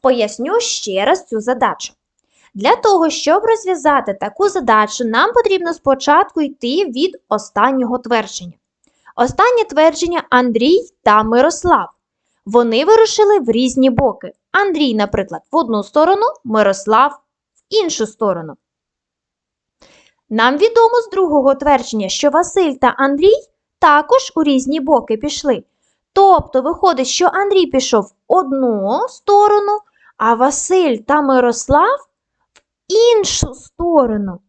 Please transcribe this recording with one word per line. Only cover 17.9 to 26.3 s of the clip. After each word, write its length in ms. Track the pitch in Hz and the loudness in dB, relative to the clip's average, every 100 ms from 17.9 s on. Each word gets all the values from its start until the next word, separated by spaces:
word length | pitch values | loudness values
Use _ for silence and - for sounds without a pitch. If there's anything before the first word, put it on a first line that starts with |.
| - 220 | -4 -8
сторону. 500 | - 208 175 160 139 _ _ _ _ _ _ _ _ _ _ _ _ _ _ _ _ _ | -4 -4 -4 -8 -18 _ _ _ _ _ _ _ _ _ _ _ _ _ _ _ _ _
Нам 280 | 220 233 285 | 0 0 2
відомо 420 | 427 466 453 480 453 | 2 4 2 2 -2
з 40 | |
другого 440 | 381 370 294 262 | -2 0 2 2
твердження, 540 | 269 294 277 247 220 190 | 0 0 0 0 -6 -6
що 220 | - 294 | -2 0
Василь 420 | 285 349 - 339 | 0 -2 0 -2
та 140 | 269 247 | 0 -2
Андрій 640 | - 269 277 359 523 - _ _ _ | 0 -2 2 2 2 -2 _ _ _
також 540 | 330 294 302 523 - - | 2 2 2 0 0 -4
у 60 | |
різні 380 | 294 262 262 302 | 0 0 -2 -6
боки 360 | 269 277 220 220 | 0 0 0 -6
пішли. 480 | 285 285 294 220 - _ _ _ _ | -6 -6 -4 -4 -6 _ _ _ _
Тобто 500 | - 392 | 2 4